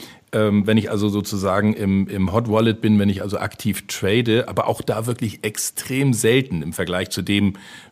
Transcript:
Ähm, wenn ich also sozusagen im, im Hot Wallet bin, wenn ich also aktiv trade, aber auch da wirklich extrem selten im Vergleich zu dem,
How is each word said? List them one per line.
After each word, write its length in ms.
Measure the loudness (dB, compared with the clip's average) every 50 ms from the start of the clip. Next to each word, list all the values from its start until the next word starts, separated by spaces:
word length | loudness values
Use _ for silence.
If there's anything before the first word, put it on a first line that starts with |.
| -20 -20 -20 -20 _ _
Ähm, 320 | 0 2 2 4 4 2 4
wenn 140 | 4 2 2
ich 140 | 2 0
also 160 | -2 -2 0 0
sozusagen 640 | 0 -2 -4 -4 -6 -2 -2 0 0 2 2 0 0
im, 320 | 0 0 2 2 2 0
im 260 | -2 -2 -2 -2 0
Hot 160 | 0 -2 0 2
Wallet 320 | 2 2 4 2 2 2
bin, 200 | 2 4 4 6
wenn 80 | 4 2
ich 120 | 0 -2
also 180 | -4 -6 -6 -6
aktiv 500 | -6 -8 -8 -4 -4 -4 -4 -4 -6 -10
trade, 580 | -8 -4 0 2 2 2 2 2 2 2 0
aber 220 | 0 -2 -2 0 -2
auch 120 | -2 -2
da 280 | -2 -4 -4 -2 -4 -4
wirklich 340 | -4 -4 -4 -6 -6 -6
extrem 680 | -8 -6 -6 -6 -8 -8 -8 -10 -8 -4 -2 0 2 2
selten 500 | 2 2 4 4 4 4 2 0 -4 -4
im 100 | -4 -6
Vergleich 380 | -6 -6 -4 -4 -2 -4 -4 -4
zu 120 | -6 -6
dem, 320 | -2 0 2 2 2 2 0 -2 -16 -20 -20 -20 -20 -20